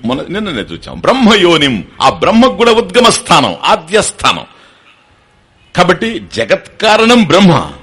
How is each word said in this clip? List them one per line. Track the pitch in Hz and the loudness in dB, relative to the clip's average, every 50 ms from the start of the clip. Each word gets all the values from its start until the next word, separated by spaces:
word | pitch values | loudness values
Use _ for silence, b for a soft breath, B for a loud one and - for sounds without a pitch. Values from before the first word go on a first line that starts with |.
| 104 | -4
మన | 113 127 147 156 - | -4 -6 -6 -6 -8
నిన్ననే | 170 208 214 196 151 107 90 82 | -8 -8 -8 -6 -8 -8 -8 -10
చూచాం. | 85 80 - 67 65 82 | -14 -16 -14 -16 -14 -4
బ్రహ్మయోనిం. | - 175 233 269 247 208 226 208 175 175 165 151 143 139 123 95 - - - - | -2 -2 0 2 2 2 2 2 2 0 0 0 0 -2 -2 -4 -8 -12 -6 0
ఆ | 113 135 | 0 0
బ్రహ్మకు | - 165 - 180 214 226 254 254 202 185 | 0 0 -2 0 2 2 2 2 2 0
కూడా | 233 233 | 0 2
ఉద్గమ | 220 226 208 180 180 - - - | 2 0 -2 0 0 2 2 2
స్థానం, | - - - - 185 151 131 104 85 - - | 0 -2 -2 0 0 2 2 0 -4 -4 -2
ఆద్య | 156 214 220 160 160 196 214 | -2 -2 -2 -4 -2 -2 -2
స్థానం. | 175 - - - - 131 95 80 - - b b b b b b b b b _ _ _ _ _ _ _ _ _ _ _ _ _ _ _ - | -2 -2 -8 -4 -4 -4 -4 -4 -10 -16 b b b b b b b b b _ _ _ _ _ _ _ _ _ _ _ _ _ _ _ 0
కాబట్టి | - 180 175 180 180 226 226 233 151 101 82 - | 0 2 2 2 0 -2 -6 -6 -8 -12 -10 -8
జగత్కారణం | 104 113 107 190 185 - - _ _ - 220 214 220 220 226 247 240 214 | -6 -2 -2 -2 -4 -4 -20 _ _ 0 0 2 2 2 2 2 2 2
బ్రహ్మ | 147 233 277 202 180 151 113 82 73 73 - | 4 4 4 4 4 4 2 -2 -6 -12 -18